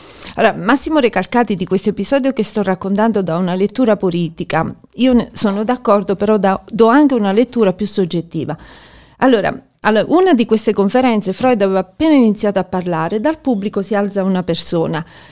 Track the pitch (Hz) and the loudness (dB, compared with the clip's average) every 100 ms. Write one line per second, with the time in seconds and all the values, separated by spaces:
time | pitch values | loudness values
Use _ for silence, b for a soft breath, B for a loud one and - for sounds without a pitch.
0 | B B B - 220 170 180 277 - 311 | B B B -2 -2 0 0 0 0 0
1 | 247 190 190 240 240 190 175 185 214 202 | 0 -2 -2 0 0 -2 -2 -2 -2 -4
2 | 196 277 262 247 208 214 190 190 190 196 | -2 0 0 -2 -4 -4 -2 -2 -2 0
3 | 226 208 175 165 185 185 202 202 254 202 | 0 0 -2 -2 -2 0 -2 0 0 2
4 | 190 175 165 165 175 156 214 - _ - | 0 -2 -4 -6 -4 -2 -4 -8 _ -2
5 | 262 240 - - 208 196 214 247 240 208 | 2 2 0 -2 -2 0 -2 -2 0 0
6 | 190 185 208 214 190 196 - 208 226 262 | 0 -2 0 2 2 -2 -4 2 4 6
7 | 294 254 202 196 254 233 202 180 208 - | 4 2 2 2 0 2 0 0 -4 -2
8 | 180 170 165 165 151 - B B B B | -2 -4 -6 -6 -6 -8 B B B B
9 | B _ 262 226 165 - - _ - 214 | B _ 2 2 0 -4 -12 _ 0 0
10 | 185 330 370 254 220 220 - 202 196 247 | 2 2 4 2 2 0 0 0 0 2
11 | 254 220 185 190 254 240 196 190 190 - | 2 0 -2 -2 0 2 2 0 -4 -2
12 | 320 294 226 202 208 196 180 185 180 160 | 2 4 4 2 -2 -2 -2 -4 -4 -4
13 | 165 208 262 311 269 214 202 208 185 208 | -2 -2 -2 -2 -2 -2 -4 -6 -2 -2
14 | 202 196 190 185 175 165 - 170 160 160 | -2 -2 -2 -2 -2 -4 -2 -2 -2 -4
15 | 165 B B | -8 B B